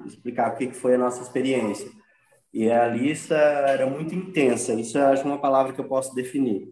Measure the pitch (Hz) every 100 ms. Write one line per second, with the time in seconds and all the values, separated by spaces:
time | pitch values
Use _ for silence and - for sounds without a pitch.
0 | - - 123 120 117 - 123 - 127 127
1 | 123 123 - 131 131 127 110 101 - -
2 | _ _ _ _ _ 113 110 117 117 117
3 | 139 151 - 156 151 143 139 135 131 143
4 | 160 175 185 160 131 113 - 113 117 147
5 | 139 135 139 143 147 135 131 131 123 135
6 | 131 127 123 139 127 98 -